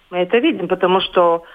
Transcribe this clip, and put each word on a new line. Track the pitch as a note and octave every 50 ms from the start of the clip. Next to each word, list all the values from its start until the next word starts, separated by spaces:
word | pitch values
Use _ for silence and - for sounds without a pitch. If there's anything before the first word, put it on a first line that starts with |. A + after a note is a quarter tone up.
| _ -
Мы | F3+ F3+
это | F3+ F3+ - A#3
видим, | B3 E4 C4 F#3+ F3+ F3
потому | F#3 F3+ G3 F3 F#3 F#3+
что | F3 - - F#3 F3 E3+ E3 E3+ - -